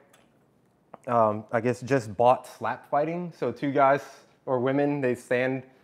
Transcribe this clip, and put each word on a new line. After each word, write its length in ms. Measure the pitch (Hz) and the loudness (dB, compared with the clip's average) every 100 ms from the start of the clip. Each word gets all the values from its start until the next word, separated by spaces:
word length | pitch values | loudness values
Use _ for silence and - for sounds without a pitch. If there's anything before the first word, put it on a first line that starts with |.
| _ _ _ _ _ _ _ _ _ - - | _ _ _ _ _ _ _ _ _ -16 -2
um, 360 | 120 110 107 - | 2 2 0 -4
I 80 | 120 | -2
guess, 200 | 117 120 | -2 -2
just 360 | 120 139 110 98 | -2 -2 -2 2
bought 300 | 120 127 - | 2 2 -2
slap 420 | - 113 127 - | -10 -8 -8 -4
fighting. 440 | 143 156 170 175 - | -2 -2 -6 -10 -6
So 140 | 127 | -6
two 220 | 113 147 | -4 -2
guys 300 | 135 135 143 - - _ _ - | 4 4 4 -2 -18 _ _ -4
or 140 | 127 | -2
women, 400 | 127 135 143 147 | 0 0 0 0
they 140 | 127 120 | -2 -4
stand 480 | - 123 131 131 - _ | -2 -2 0 -4 -8 _